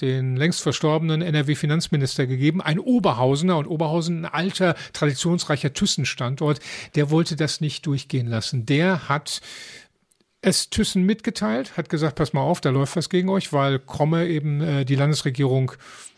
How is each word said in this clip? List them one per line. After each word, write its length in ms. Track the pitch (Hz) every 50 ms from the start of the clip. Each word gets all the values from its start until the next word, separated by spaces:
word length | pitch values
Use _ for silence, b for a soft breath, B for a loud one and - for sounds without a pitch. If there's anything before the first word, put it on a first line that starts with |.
den 360 | 139 131 131 131 131 131 127
längst 260 | 131 151 175 175 -
verstorbenen 600 | - 156 139 - - 151 156 160 165 160 156 156
N-R-W-Finanzminister, 1040 | 175 175 151 151 139 147 147 - - 147 151 170 - - 170 143 135 127 - - 135
gegeben, 360 | 127 131 131 139 151 156 185
ein 160 | - 156 156 196
Oberhausener, 800 | - 254 247 240 185 180 123 117 127 131 139 143 170 185 175 151
und 80 | 143
Oberhausen 580 | 131 175 151 165 151 160 175 160 170 170 160 170
ein 80 | -
alter, 440 | - 151 175 196 - - 185 170 - B B B
traditionsreicher 800 | B - 156 147 131 - - 170 175 170 - - 147 - - 139
Thyssen-Standort, 880 | - - 202 - - - 131 - - - 127 120 139 - 156 147 147 - B B B B B B B
der 160 | 151 147 143
wollte 240 | 156 160 165 - 160
das 260 | 143 156 143 - -
nicht 240 | 156 147 - - -
durchgehen 420 | 156 139 135 - - 147 131 120 117
lassen. 360 | 117 110 - - 143 123 110
Der 440 | - 139 147 170 190 185 151 - -
hat 320 | 143 151 - - - - B B B B B B B B B B B _ _ _ _ _ _ _ _ _
es 300 | - 190 - - - -
Thyssen 320 | - 220 208 - - 190
mitgeteilt, 760 | 180 196 220 220 - 233 - - 208 214 220 254 269 - -
hat 120 | - 151 -
gesagt, 260 | 175 147 156 151 -
„Pass 180 | - 151 -
mal 100 | - 139
auf, 180 | 135 151 175 -
da 100 | - 143
läuft 240 | 127 139 139 - -
was 160 | 180 143 -
gegen 180 | - 180 180 185
euch“, 240 | 196 190 - -
weil 280 | 147 139 139 139 135 131
Kromme 480 | - - - - 147 151 165 165 170 170
eben, 320 | 160 151 143 151 143 143
äh, 240 | 160 160 143 139 135
die 100 | 127 139
Landesregierung, 800 | 135 139 151 151 - - 147 127 139 139 127 131 135 131 123 - - B B B B B B B